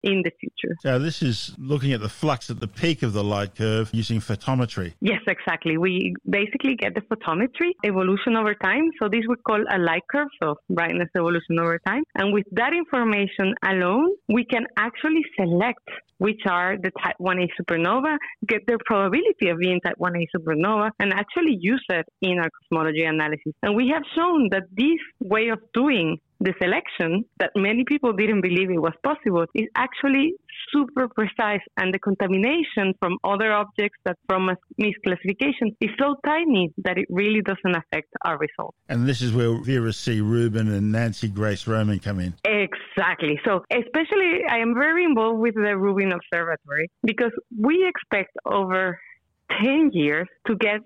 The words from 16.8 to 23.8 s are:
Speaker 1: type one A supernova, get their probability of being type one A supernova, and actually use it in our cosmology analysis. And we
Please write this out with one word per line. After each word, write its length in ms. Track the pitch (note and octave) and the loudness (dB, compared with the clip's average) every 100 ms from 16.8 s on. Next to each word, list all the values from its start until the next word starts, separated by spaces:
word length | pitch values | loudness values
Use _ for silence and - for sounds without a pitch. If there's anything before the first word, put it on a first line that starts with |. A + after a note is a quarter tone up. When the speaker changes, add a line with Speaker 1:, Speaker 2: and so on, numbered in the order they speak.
| F3+ - | -4 -4
Speaker 1:
type 120 | F#3 - | -6 -2
one 200 | F3+ F3+ | -2 0
A 80 | F3 - | 0 -2
supernova, 560 | F3+ E3 E3+ A#3 C#4+ D4 - - G3+ | -4 0 2 2 0 -2 -6 -10 -4
get 180 | A3 G#3 | -2 0
their 140 | A#3 - | -2 2
probability 640 | G#3 G3 A#3 A4 - F#3+ | 2 2 2 2 2 0
of 100 | E3 | 2
being 200 | F3+ F3+ | 2 0
type 160 | F3 - | -2 -2
one 180 | F3 F3 | -2 -2
A 120 | E3 F3 | -2 -4
supernova, 540 | D#3+ D#3 F#3 G#3+ G#3+ G#3+ | -2 0 2 2 0 0
and 140 | G3+ | 0
actually 440 | F#3+ G#3 - E4 G#3+ | 0 -2 0 2 2
use 260 | F3 B3+ - | 2 0 0
it 180 | F3 D#3+ _ | -4 -4 _
in 180 | F#3+ F3+ | -2 0
our 100 | E3 - | -2 -6
cosmology 420 | _ E3 D#3+ D#3 | _ 0 0 0
analysis. 500 | D#3+ D#3 D#3 D3+ - - | 0 0 -2 -4 -6 -4
And 140 | G#3 | 0
we 140 | G#3 | 2